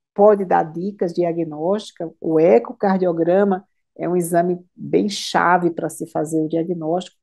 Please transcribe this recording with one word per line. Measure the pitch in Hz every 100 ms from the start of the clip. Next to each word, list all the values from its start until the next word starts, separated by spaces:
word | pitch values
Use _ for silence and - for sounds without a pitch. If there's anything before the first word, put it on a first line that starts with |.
| _
pode | - 208 202
dar | 185 170
dicas | 165 165 196 202 180
diagnósticas, | 170 170 170 156 151 165 208 - - 165 -
o | - 156
ecocardiograma | 165 233 240 - 202 190 180 165 165 190 202 185 - _ _ -
é | 160
um | 180
exame | 170 170 175 180 -
bem | - 143 170 208
chave | 202 - 180 170 180 175
para | 165 160
se | - 165
fazer | 160 156 160
o | 156
diagnóstico, | 165 175 170 156 180 180 _